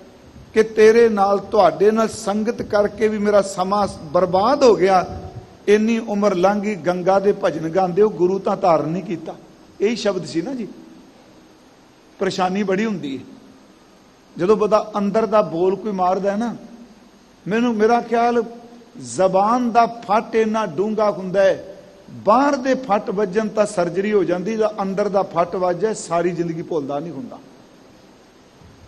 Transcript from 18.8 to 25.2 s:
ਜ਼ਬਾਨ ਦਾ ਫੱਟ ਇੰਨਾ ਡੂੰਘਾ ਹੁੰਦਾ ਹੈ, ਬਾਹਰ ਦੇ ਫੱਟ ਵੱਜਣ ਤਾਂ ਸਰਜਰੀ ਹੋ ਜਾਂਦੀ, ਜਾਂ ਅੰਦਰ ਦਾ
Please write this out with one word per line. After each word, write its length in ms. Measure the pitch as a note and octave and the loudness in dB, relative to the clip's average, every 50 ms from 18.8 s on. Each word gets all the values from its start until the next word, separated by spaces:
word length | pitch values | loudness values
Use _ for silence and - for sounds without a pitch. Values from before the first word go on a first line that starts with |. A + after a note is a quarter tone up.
| - - - | -20 -20 -18
ਜ਼ਬਾਨ 720 | - C3+ A#2+ A2+ C#3+ F#3 F#3 F3 F#3+ G3+ G#3+ A#3+ B3+ B3 A#3 | -16 -14 -10 -2 0 2 2 4 2 2 2 2 0 0 2
ਦਾ 140 | G3+ A#3 A#3 | 4 4 4
ਫੱਟ 500 | - A#3 - - - G3+ A3+ A3+ A3+ - | 2 0 -8 -4 0 0 0 0 0 0
ਇੰਨਾ 300 | A3 A3 A3 G#3+ A3 G#3+ | 0 0 0 0 -4 -4
ਡੂੰਘਾ 460 | F#3 C#3+ F3+ G3+ A3 G#3+ G#3+ G#3+ G#3 | -4 -4 -4 -4 -2 0 0 0 0
ਹੁੰਦਾ 300 | - - F#3+ F#3 F3 G3 | -2 -4 -6 -2 0 2
ਹੈ, 360 | F#3+ F#3+ D#3+ C3 - - - - - - - - - - | 4 4 2 0 -4 -16 -20 -20 -20 -20 -20 -20 -20 -20
ਬਾਹਰ 460 | B2+ A#2+ G#2+ G3 A3 B3+ C#4+ D4+ C#4+ | -16 -4 2 4 4 4 4 2 0
ਦੇ 200 | B3 B3+ C4+ B3+ | 0 0 0 -2
ਫੱਟ 340 | C4 - F#3 G3+ G#3+ - A#3+ | -2 0 -2 -2 -2 -2 -4
ਵੱਜਣ 380 | F#3+ G3+ G#3+ F#3 F3 A3 A3 | -2 -2 -2 0 0 -2 -2
ਤਾਂ 180 | G#3 - G#3+ G#3 | -2 0 -2 -2
ਸਰਜਰੀ 480 | G#3 - F3+ F3 F3 D#3 F#3+ G3 G#3+ G#3+ | 0 0 -2 -2 -2 -2 -2 -2 0 2
ਹੋ 100 | G3+ F3 | 0 2
ਜਾਂਦੀ, 340 | D#3 F3 F3+ F3 A3 A3 | 0 -2 -2 -2 -4 -2
ਜਾਂ 240 | A3 G#3+ G#3+ G#3+ - | 0 -2 -2 -2 -4
ਅੰਦਰ 280 | G3 F#3+ F#3+ F#3+ G#3 G3+ | -6 -4 -2 -2 -2 0
ਦਾ 140 | F#3 G3 | 0 0